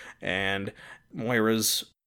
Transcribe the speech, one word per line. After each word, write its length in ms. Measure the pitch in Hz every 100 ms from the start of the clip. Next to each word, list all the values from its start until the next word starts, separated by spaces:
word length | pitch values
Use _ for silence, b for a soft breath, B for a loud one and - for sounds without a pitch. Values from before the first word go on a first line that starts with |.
| B -
and 520 | 98 92 98 98 101 B B B _
Moira's 720 | 165 117 120 110 113 107 - - _